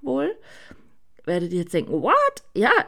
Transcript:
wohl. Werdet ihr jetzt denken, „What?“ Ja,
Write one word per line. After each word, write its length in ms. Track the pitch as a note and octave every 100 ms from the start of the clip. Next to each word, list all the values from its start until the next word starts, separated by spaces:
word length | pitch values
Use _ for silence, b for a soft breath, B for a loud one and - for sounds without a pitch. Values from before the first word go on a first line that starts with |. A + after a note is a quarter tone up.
wohl. 340 | C#4 C4+ D#4 A4 B B B B B B - -
Werdet 280 | - F3 F3
ihr 80 | F3+
jetzt 120 | E3+
denken, 300 | E3 - D#3+
„What?“ 400 | - C5+ C#5+ - -
Ja, 200 | - A#3 A4+